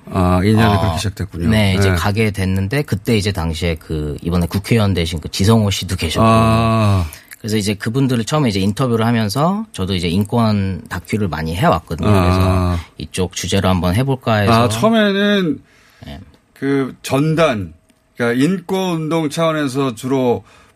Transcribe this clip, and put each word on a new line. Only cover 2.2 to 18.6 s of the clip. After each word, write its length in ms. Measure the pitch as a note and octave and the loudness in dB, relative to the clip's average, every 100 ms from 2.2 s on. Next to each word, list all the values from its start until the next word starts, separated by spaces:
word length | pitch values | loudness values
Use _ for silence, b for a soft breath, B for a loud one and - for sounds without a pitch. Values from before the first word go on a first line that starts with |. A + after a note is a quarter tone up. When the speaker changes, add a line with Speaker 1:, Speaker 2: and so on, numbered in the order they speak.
| A2 | -2
Speaker 2:
됐는데 500 | G2 F#2 F#2+ G2 C#3 | -2 -2 -2 -2 -2
그때 340 | D3 G2 - A2+ | -2 -4 0 0
이제 140 | G2 | 0
당시에 460 | F#2+ E2 D#2 E2+ D#2+ | -2 -4 -2 -4 -4
그 400 | - D#2 D2+ C#2 | -6 -6 -6 -6
이번에 240 | - F2 E2+ | -2 0 0
국회의원 480 | G2+ - A#2 G2+ | -2 0 0 2
되신 260 | F2+ E2 E2 | 0 -2 -6
그 80 | - | -8
지성호 400 | - F#2+ A2+ G#2 | 0 4 4 2
씨도 240 | G2 F#2+ | -2 -4
계셨고. 320 | F#2+ E2+ F#2+ A2+ | -4 -4 0 4
Speaker 1:
아. 800 | A2+ A2+ A2+ A2+ A2+ G#2+ F#2+ E2 B B - | 4 4 2 2 2 2 2 0 B B -12
Speaker 2:
그래서 180 | A2 G#2+ | -4 -2
이제 160 | G2+ | -2
그분들을 500 | G2+ - B2 C3+ B2 | -4 -4 0 0 0
처음에 240 | A2 D3+ C3+ | 0 0 0
이제 100 | G2 | 2
인터뷰를 480 | F#2+ G#2 C3 A2+ A2+ | 0 0 0 2 2
하면서 580 | A#2 A2 C3+ D#3+ G3+ A3 | 2 0 0 0 0 -4
저도 240 | - F#2 | -6 -4
이제 140 | F#2+ E2+ | -2 0
인권 760 | F2 G#2 A#2+ A2+ G#2 G2 F2+ - | 0 0 0 2 2 0 -4 -8
다큐를 400 | F2 - G#2+ G2+ | -10 -6 -4 -2
많이 260 | D2+ D#2+ | -4 -6
해왔거든요. 540 | F2 D#3+ F2+ - D#2 G#2+ | 0 2 0 -2 -4 2
Speaker 1:
아. 120 | G2+ | 2
Speaker 2:
그래서 640 | F2+ F#2 F#2 F#2 F2+ F2 - - | 4 2 2 2 0 -2 -6 -14
"이쪽 380 | - - F2+ - | -10 -6 -6 -6
주제로 320 | E2+ G2 F#2 | -4 0 2
한번 260 | F#2 F2+ | 0 0
해볼까." 440 | F#2+ C3+ C3 - G#2+ | 0 0 -2 0 0
해서. 260 | G#2 A2+ | 2 2
Speaker 1:
아, 40 | A#2+ | 2
처음에는 920 | A2 G#3+ A3+ G#3 G3 G3+ G3+ F3+ - b b b b - | 2 2 2 2 2 0 2 0 -4 b b b b -18
Speaker 2:
네. 140 | C#2+ - _ _ | -18 -20 _ _
Speaker 1:
그 440 | - C#3 C#3 B2+ - | -6 -2 0 -2 -6
전단, 720 | - C3+ D#3 D#3 D#3+ A2+ F2+ D#2 _ _ _ - | -4 0 2 2 2 0 -6 -12 _ _ _ -4
그러니까 280 | A#2+ B2 | 0 2
인권운동 840 | C#3+ F#3+ | 2 0